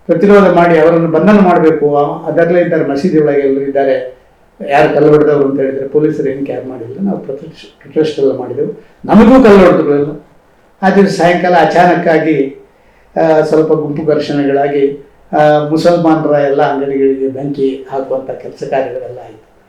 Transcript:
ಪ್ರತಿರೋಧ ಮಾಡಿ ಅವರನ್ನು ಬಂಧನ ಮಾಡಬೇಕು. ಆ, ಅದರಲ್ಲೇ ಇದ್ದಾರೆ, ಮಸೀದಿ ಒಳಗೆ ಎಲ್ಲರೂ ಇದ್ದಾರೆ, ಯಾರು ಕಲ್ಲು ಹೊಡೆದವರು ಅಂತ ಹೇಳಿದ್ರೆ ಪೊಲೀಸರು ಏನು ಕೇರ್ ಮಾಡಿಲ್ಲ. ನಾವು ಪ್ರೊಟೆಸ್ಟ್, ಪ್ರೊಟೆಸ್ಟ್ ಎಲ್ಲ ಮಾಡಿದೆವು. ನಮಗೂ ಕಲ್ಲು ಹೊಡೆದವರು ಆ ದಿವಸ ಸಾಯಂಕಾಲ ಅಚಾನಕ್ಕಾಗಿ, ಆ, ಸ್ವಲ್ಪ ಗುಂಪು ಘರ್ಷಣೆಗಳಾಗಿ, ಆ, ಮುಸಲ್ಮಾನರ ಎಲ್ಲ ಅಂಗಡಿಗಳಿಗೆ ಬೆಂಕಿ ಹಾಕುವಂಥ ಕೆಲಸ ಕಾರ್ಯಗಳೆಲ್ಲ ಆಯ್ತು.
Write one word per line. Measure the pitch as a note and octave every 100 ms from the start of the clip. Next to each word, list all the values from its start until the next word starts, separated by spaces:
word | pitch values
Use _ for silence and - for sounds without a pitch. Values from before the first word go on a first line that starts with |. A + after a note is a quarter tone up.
| -
ಪ್ರತಿರೋಧ | E3 G3+ G3+
ಮಾಡಿ | F#3 E3+ E3+ D#3+
ಅವರನ್ನು | D#3 E3+ E3
ಬಂಧನ | D#3 F3+ G#3
ಮಾಡಬೇಕು. | F3+ E3 D#3 D3+ D3 C#3+
ಆ, | C#3+ - -
ಅದರಲ್ಲೇ | D3 E3+ F3
ಇದ್ದಾರೆ, | E3+ E3 C#3+
ಮಸೀದಿ | C#3 F3+ D#3
ಒಳಗೆ | D3 C#3
ಎಲ್ಲರೂ | C#3 C3+
ಇದ್ದಾರೆ, | C#3 C#3 C3+ B2+ B2+ - _ _ _ - A2+
ಯಾರು | C#3 D#3
ಕಲ್ಲು | C#3+ D3+
ಹೊಡೆದವರು | D3+ D3 C#3+ C3+
ಅಂತ | C3+
ಹೇಳಿದ್ರೆ | C3 C#3 C3+
ಪೊಲೀಸರು | D3+ D3+ D3 C3+
ಏನು | C3+ C3+
ಕೇರ್ | B2 B2+
ಮಾಡಿಲ್ಲ. | C3 A#2 D3
ನಾವು | G3 -
ಪ್ರೊಟೆಸ್ಟ್, | - - D#3+ - - _
ಪ್ರೊಟೆಸ್ಟ್ | C#3+ D#3+ D#3 -
ಎಲ್ಲ | C3+ B2
ಮಾಡಿದೆವು. | - - - - - _
ನಮಗೂ | - G3+ A3 C4
ಕಲ್ಲು | A3 G3
ಹೊಡೆದವರು | F3+ D#3+ C#3+ C#3+ D3 - - _ _ _ _ _
ಆ | F#3+
ದಿವಸ | G3 F#3+
ಸಾಯಂಕಾಲ | - E3+ F3 F3+ F3
ಅಚಾನಕ್ಕಾಗಿ, | D#3+ E3+ F3+ D#3+ E3+ D#3+ D#3 D3 C3+ - - _ _ _ _ E3
ಆ, | D#3+ D#3
ಸ್ವಲ್ಪ | D3+ D#3 D#3
ಗುಂಪು | D3+ D3 D3
ಘರ್ಷಣೆಗಳಾಗಿ, | D#3 D3 - C#3+ C#3 C#3 C#3 C#3+ C#3 C#3+ - _ -
ಆ, | D3+ D3+ D3 D3
ಮುಸಲ್ಮಾನರ | D#3 E3+ F3 E3 D#3 D3 D3
ಎಲ್ಲ | C#3+ C#3+
ಅಂಗಡಿಗಳಿಗೆ | C#3+ C#3 C#3 C#3 C3+ C3+ C3+
ಬೆಂಕಿ | C3 C#3+ C#3 C3+ C3+ -
ಹಾಕುವಂಥ | C#3 C3+ C3 C3
ಕೆಲಸ | B2+ B2 - -
ಕಾರ್ಯಗಳೆಲ್ಲ | C#3 B2+ B2+ A#2+ B2
ಆಯ್ತು. | A2+ A2 _ _